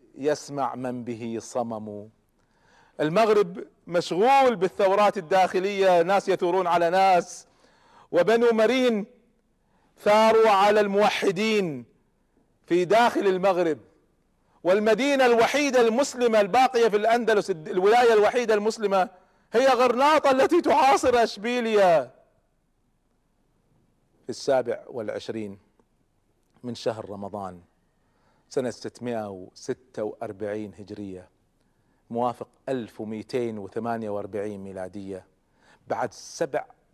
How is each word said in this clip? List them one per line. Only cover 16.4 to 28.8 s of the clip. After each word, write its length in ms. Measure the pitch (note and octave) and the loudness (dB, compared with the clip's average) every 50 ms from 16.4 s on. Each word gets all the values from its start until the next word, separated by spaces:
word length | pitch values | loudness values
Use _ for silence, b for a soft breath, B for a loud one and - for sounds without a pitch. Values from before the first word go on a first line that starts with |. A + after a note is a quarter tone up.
الباقية 480 | G#3 G3 F3+ A#3+ C4 B3 B3 A#3 A#3 A3 | 2 2 2 2 2 2 2 2 0 2
في 80 | F#3+ | 2
الأندلس، 540 | G#3 G#3 A3 A#3 A#3+ A#3+ G#3 A3 G#3 F3+ - | 0 0 2 0 0 2 2 0 0 0 -2
الد-، 180 | F#3+ D#3+ D#3 D#3 | -6 -8 -8 -6
الولاية 440 | - F#3 F#3 G3+ A3 A#3+ B3 A#3 A3+ | -4 0 2 4 4 4 4 4 4
الوحيدة 420 | G#3+ G3+ G3+ - B3+ B3 G#3 A3 | 4 4 2 2 0 0 0 0
المسلمة 540 | G#3 G#3 A3 A3 - A3 G3+ G3 F#3+ F3+ F3+ - b b b b b b b - | 0 0 -4 -6 -4 -4 -2 0 0 0 -2 -4 b b b b b b b 0
هي 140 | A3+ C4 C4+ | 2 4 4
غرناطة 600 | C4 A3+ B3+ B3 A#3+ A#3+ C4+ D4 D#4 D4 - C#4 | 4 4 2 2 2 2 4 4 4 4 4 4
التي 300 | C4+ B3+ C4+ - D4+ F4 | 4 4 4 4 4 2
تحاصر 640 | E4 - A3 - - C4+ C#4 C4 - C4 A#3+ A#3+ A#3 | 2 2 2 4 4 4 4 4 2 2 2 2 2
أشبيلية. 800 | A3+ - G#3 G3 A#3 B3 B3 A#3 A3+ A3 G#3 G3 F3+ E3+ D3+ B2+ A#2+ - _ _ _ _ _ _ _ _ _ _ _ _ _ _ _ _ _ _ _ _ _ _ _ _ _ _ _ _ _ _ _ _ _ _ _ _ _ _ _ _ _ _ | 0 -2 -6 -6 -4 -4 -2 -2 0 2 4 4 6 4 4 2 -2 -12 _ _ _ _ _ _ _ _ _ _ _ _ _ _ _ _ _ _ _ _ _ _ _ _ _ _ _ _ _ _ _ _ _ _ _ _ _ _ _ _ _ _
في 40 | - | -14
السابع 560 | A#2 - - - C3+ C3 A#2+ A#2 A2 - - | -14 -8 -2 0 0 0 0 -2 -6 -8 -10
والعشرين 720 | - - B2+ A2 G#2+ A2 G#2 - - A2+ A2+ A2 G2+ G2 G2 _ _ _ _ _ _ _ _ _ _ _ _ _ _ _ _ _ _ _ _ - | -14 -12 -10 -10 -8 -8 -10 -10 -10 -10 -8 -8 -10 -12 -18 _ _ _ _ _ _ _ _ _ _ _ _ _ _ _ _ _ _ _ _ -14
من 120 | B2 A#2 | -14 -12
شهر 360 | - - B2+ A2+ A2 G#2 F2+ | -6 -6 -6 -6 -6 -12 -14
رمضان 500 | G#2 G2+ G2+ G2 F2+ G#2 G2 F#2 F2+ F2 F2 _ _ _ _ _ _ _ _ _ _ _ _ _ _ _ _ _ | -14 -14 -14 -12 -10 -10 -10 -10 -12 -16 _ _ _ _ _ _ _ _ _ _ _ _ _ _ _ _ _ _
سنة 220 | - C#3+ B2+ B2 | -6 -6 -6 -6
ستمائة 580 | A2 - | -8 -10